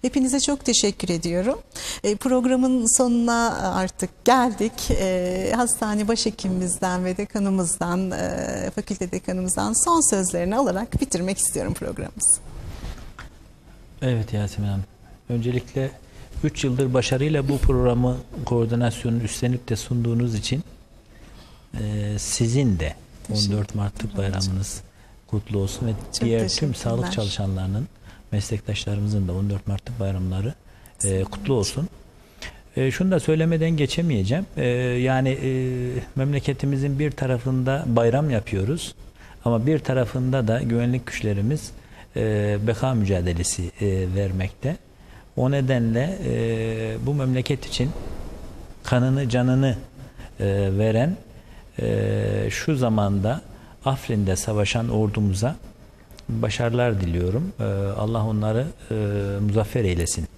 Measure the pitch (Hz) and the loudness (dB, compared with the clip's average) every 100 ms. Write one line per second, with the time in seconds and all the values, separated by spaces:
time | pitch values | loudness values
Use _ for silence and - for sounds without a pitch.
0 | 254 269 262 269 262 285 - 233 208 196 | 0 2 2 2 2 0 2 2 2 0
1 | 185 170 170 175 196 349 - - - - | -2 -2 0 0 0 -2 -6 -12 -10 -4
2 | 202 208 269 254 247 254 254 254 226 - | -2 0 2 2 4 4 4 4 2 4
3 | 254 240 233 233 233 - 190 185 185 - | 4 4 4 2 2 0 -2 0 -2 -2
4 | 185 - - 254 247 208 214 - - 185 | -6 0 4 6 6 2 -4 -2 -2 0
5 | 190 185 180 185 190 226 240 - 214 208 | 2 0 0 -2 0 0 0 0 0 0
6 | 208 226 - 214 190 185 180 175 190 180 | 0 0 0 -2 -2 0 0 -2 0 0
7 | 180 185 202 214 196 190 175 - 170 180 | -2 -2 -4 -2 0 2 0 0 0 0
8 | 190 - 180 175 - - 190 196 208 202 | -2 -2 -2 -2 -4 -4 -4 -6 -6 -4
9 | 180 185 - 185 185 - 202 226 - 339 | -4 -4 -4 -4 -2 -2 0 0 4 4
10 | 302 202 185 175 180 220 269 180 240 - | 4 2 0 -2 0 2 2 0 -2 -2
11 | 269 180 180 196 - - 98 - - - | -2 -2 -2 -2 -2 -2 -4 -4 -6 -8
12 | 92 - - - - - - - - - | -8 -2 0 0 -2 -12 -12 -10 -10 -10
13 | - - - - - - - - - - | -14 -16 -18 -20 -20 -20 -20 -20 -20 -4
14 | 131 120 104 107 101 - 101 98 98 - | 0 0 0 -2 -2 -2 -2 -2 -4 -12
15 | - - - 120 117 123 123 - 131 - | -20 -20 -4 -2 0 -2 -2 -4 -4 -6
16 | - - - - 151 - 139 123 135 127 | -20 -20 -14 -4 -4 0 -2 2 2 2
17 | 120 127 147 156 135 139 - 131 123 120 | 2 2 2 2 2 2 4 6 4 4
18 | 127 127 - - 127 120 113 117 120 110 | 2 0 -6 -10 -2 0 2 2 0 0
19 | 123 117 107 - 123 123 - 110 - 123 | 0 0 -2 -2 -2 -2 -2 -4 -2 -2
20 | 117 117 120 110 - 131 - - - - | 2 2 2 0 -2 -4 -4 -14 -20 -20
21 | - - - - - - - 120 107 107 | -20 -20 -20 -20 -20 -20 -12 -8 -4 -2
22 | 104 104 - - 117 127 135 92 78 - | -2 -4 -4 0 2 4 4 2 0 -6
23 | - - - 107 98 104 101 104 101 - | -16 -20 -4 0 0 0 -2 -2 -4 -4
24 | 107 98 98 95 95 95 98 - - - | -8 -2 -2 -2 -2 -2 -4 -8 -14 -20
25 | - - - 107 - 104 98 - 120 107 | -20 -20 -6 -6 -2 -2 -2 -2 -4 -4
26 | - - 117 113 104 - 151 120 117 95 | -6 -2 0 2 0 0 -2 -2 -2 -2
27 | 90 - 101 - 98 95 92 101 135 - | -2 -2 -2 -2 -2 -2 -2 -2 -4 -10
28 | - - - 107 - 104 - 101 - 101 | -20 -20 -6 -4 -2 -4 -4 -6 -2 -2
29 | 104 104 95 90 101 101 - 98 - 120 | 0 0 0 0 -2 -2 -2 -6 -4 -4
30 | 98 95 92 92 104 147 - - - - | -2 -2 -2 -2 -4 -6 -16 -20 -20 -4
31 | - 95 95 - - 131 98 - 165 - | 0 0 0 -4 0 2 2 -2 -4 -6
32 | - - - - - - - - 131 120 | -20 -20 -20 -16 -16 -16 -10 -2 0 2
33 | 185 185 - 156 160 165 165 160 139 - | 2 2 2 2 4 4 2 2 2 2
34 | 170 123 95 143 196 - 131 123 127 123 | 2 2 2 0 0 -2 0 2 2 2
35 | 127 131 131 135 135 131 127 127 123 127 | 2 4 4 2 0 0 0 -2 -2 -4
36 | - - 135 143 - 135 139 139 143 135 | -4 -2 2 2 0 0 0 0 0 0
37 | 151 131 131 127 123 131 127 135 165 117 | -2 0 0 0 2 0 2 0 2 4
38 | 117 127 151 120 - 101 101 160 - - | 6 6 4 0 0 -2 0 -2 -4 -12
39 | - - - - - 117 123 156 - 131 | -20 -20 -20 -4 0 2 4 2 2 0
40 | 117 131 127 135 110 113 120 117 120 127 | 0 0 0 2 2 2 2 2 2 0
41 | - - 110 101 107 151 - - - - | -2 -4 -2 0 0 0 -4 -16 -20 -20
42 | - - 110 107 104 104 107 110 131 123 | -10 -2 0 2 2 2 0 0 2 2
43 | 98 95 87 85 90 - 87 - 101 95 | 2 2 2 0 -2 -2 -6 -2 0 0
44 | 92 92 101 95 95 - 131 175 - - | 0 0 0 0 -4 -4 -4 -4 -8 -20
45 | - - - - 127 139 131 131 113 113 | -20 -20 -12 -2 0 2 2 2 2 2
46 | 147 190 127 117 113 113 113 110 110 113 | 0 -2 -2 0 0 0 -2 -2 -4 -4
47 | 120 143 131 127 127 143 - - 127 - | -2 0 0 0 0 -4 -4 -4 -2 -4
48 | - - - - - - - - - 127 | -8 -8 -10 -12 -14 -16 -16 -14 0 2
49 | 127 135 135 123 123 127 135 104 - - | 4 2 2 2 4 4 4 0 -6 -18
50 | - - - - 101 98 98 95 110 110 | -20 -16 -18 -2 0 2 2 2 4 4
51 | 139 185 - - - - - - 57 107 | 2 0 -8 -20 -20 -20 -14 -4 0 0
52 | - 104 104 101 107 - - 151 123 110 | 0 0 0 0 -2 -2 -2 0 2 2
53 | 101 101 98 143 - - - - - 135 | 2 2 0 -2 -6 -20 -20 -6 -2 -2
54 | - 110 98 92 - 107 101 113 117 110 | -2 0 2 0 0 0 0 0 0 2
55 | 107 104 104 95 120 156 - - - - | 2 2 0 2 -2 -4 -12 -20 -20 -20
56 | - - - 113 113 - 120 120 123 104 | -20 -20 -6 -2 -2 0 0 2 2 2
57 | 90 85 90 104 180 - 107 98 98 101 | 0 0 0 0 -2 -4 -2 -2 -2 -2
58 | 107 113 110 107 107 110 147 - - 110 | -2 0 0 0 2 0 -2 -6 -6 -2
59 | 104 104 101 101 104 104 104 127 104 85 | 0 0 -2 0 2 2 2 2 2 2
60 | 85 - 78 | -2 -2 -6